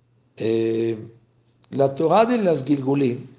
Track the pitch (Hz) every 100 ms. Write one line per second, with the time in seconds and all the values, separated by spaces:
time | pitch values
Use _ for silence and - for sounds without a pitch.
0 | _ _ _ - 110 113 113 113 113 110
1 | 110 - _ _ _ _ _ 127 139 135
2 | 160 196 226 240 190 147 131 143 131 143
3 | 131 120 -